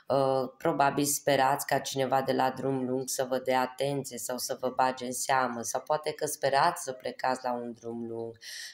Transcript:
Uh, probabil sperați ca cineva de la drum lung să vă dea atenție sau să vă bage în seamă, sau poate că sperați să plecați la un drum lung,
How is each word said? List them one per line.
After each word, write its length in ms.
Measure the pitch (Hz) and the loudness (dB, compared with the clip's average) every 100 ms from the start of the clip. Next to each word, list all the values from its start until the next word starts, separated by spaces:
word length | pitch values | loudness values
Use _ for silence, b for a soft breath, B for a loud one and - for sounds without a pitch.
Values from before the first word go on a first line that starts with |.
| B | B
Uh, 460 | 139 135 131 127 - | 2 4 2 -2 -2
probabil 480 | 165 143 139 147 143 | 0 4 4 4 0
sperați 600 | - - 139 131 143 - | 0 2 4 4 2 2
ca 140 | 135 | 0
cineva 420 | - 135 127 135 | 0 -2 2 2
de 120 | 127 | 2
la 160 | 131 131 | 2 2
drum 360 | - 135 131 127 | 0 -2 -2 0
lung 180 | 131 131 | -2 -2
să 180 | - | -4
vă 160 | 127 131 | -2 -2
dea 220 | 127 127 | 2 2
atenție 560 | 127 - 139 139 - 120 | 2 -2 -2 -2 -6 -8
sau 200 | - 123 | -6 -6
să 200 | - 127 | -6 -4
vă 140 | 127 127 | -4 0
bage 300 | 131 127 123 | 0 0 -6
în 80 | |
seamă, 480 | 127 - 131 127 117 | -4 0 2 2 -2
sau 200 | 113 131 | -4 -4
poate 300 | - 151 156 | -2 -2 -2
că 140 | 151 151 | -4 -4
sperați 580 | - 139 135 170 170 | -2 2 4 4 2
să 80 | 135 | -6
plecați 520 | 127 127 127 131 127 | -8 -8 -4 -2 -2
la 100 | 123 | -2
un 200 | 120 120 | -4 -6
drum 340 | 117 117 117 117 | -10 -10 -8 -8
lung, 300 | 113 113 113 B B B | -8 -10 -12 B B B